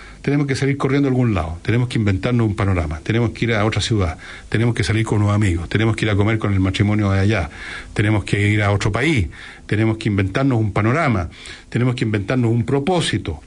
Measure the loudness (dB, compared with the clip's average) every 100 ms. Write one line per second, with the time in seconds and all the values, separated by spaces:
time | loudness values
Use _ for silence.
0 | -20 -6 -2 0 0 0 0 0 0 2
1 | 2 2 2 2 -2 -6 -2 0 0 0
2 | 0 0 0 2 2 0 0 0 0 -4
3 | -2 0 0 0 0 2 0 0 0 2
4 | 0 -2 -12 -18 -4 0 0 0 0 0
5 | 0 2 2 2 2 0 -2 0 0 0
6 | 0 2 0 0 0 0 0 2 2 2
7 | 2 2 2 0 -2 -10 -14 -14 -8 -2
8 | 2 0 0 0 2 2 2 2 0 0
9 | 2 2 -2 -6 -18 -18 -4 0 0 0
10 | 0 0 0 0 2 2 0 0 0 2
11 | 2 0 -2 -10 -18 -18 -6 0 0 0
12 | -2 -2 -2 0 2 2 2 0 2 0
13 | 0 -2 -4 -8